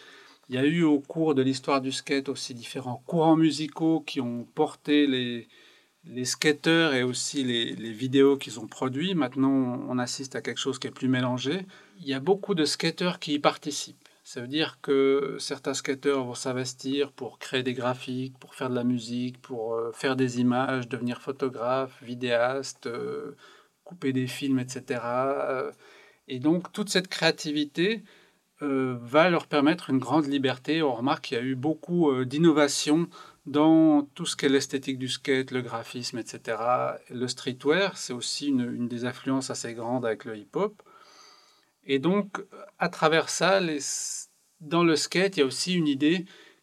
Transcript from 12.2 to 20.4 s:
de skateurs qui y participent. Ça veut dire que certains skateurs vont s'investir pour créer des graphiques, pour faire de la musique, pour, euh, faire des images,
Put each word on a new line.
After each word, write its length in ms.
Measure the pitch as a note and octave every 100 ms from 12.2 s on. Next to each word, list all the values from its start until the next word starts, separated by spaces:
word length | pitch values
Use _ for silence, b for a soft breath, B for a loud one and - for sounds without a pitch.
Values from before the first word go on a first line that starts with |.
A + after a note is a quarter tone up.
| C#3+ G3 G3+ F3+
de 100 | D3
skateurs 540 | - E3 D#3+ F3+ D#3
qui 140 | -
y 60 | D3
participent. 580 | C#3+ - D3+ C3+ - - b b
Ça 180 | - C3
veut 60 | A#2+
dire 320 | D3 C#3+ -
que 540 | - C#3 C3+ C#3 C#3+ B2+
certains 360 | - C3+ C#3+ C3
skateurs 500 | - C3 C#3+ C#3 B2
vont 80 |
s'investir 800 | A#2+ C3+ B2+ B2+ - C3+ C#3 C#3
pour 260 | - A2+ -
créer 240 | - C3
des 140 | B2+ B2
graphiques, 600 | A#2+ B2+ - B2+ C3 -
pour 160 | - -
faire 160 | C3
de 40 | B2
la 80 |
musique, 560 | A#2+ B2 A2+ B2 B2+ B2
pour, 360 | - A#2+ A2+ A#2
euh, 160 | A#2
faire 240 | - C#3+ C3
des 240 | C3
images, 500 | A#2+